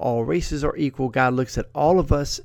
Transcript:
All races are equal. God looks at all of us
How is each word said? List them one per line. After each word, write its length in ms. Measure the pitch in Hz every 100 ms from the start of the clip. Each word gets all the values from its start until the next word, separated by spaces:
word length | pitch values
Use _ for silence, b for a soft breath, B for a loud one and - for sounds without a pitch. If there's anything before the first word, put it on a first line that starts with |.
All 240 | 127 117 117
races 380 | 175 165 151
are 120 | 147 -
equal. 320 | 147 - 131
God 280 | 131 127 127
looks 220 | 127 -
at 120 | -
all 260 | 143 151 185
of 120 | 165
us 300 | 147 143 -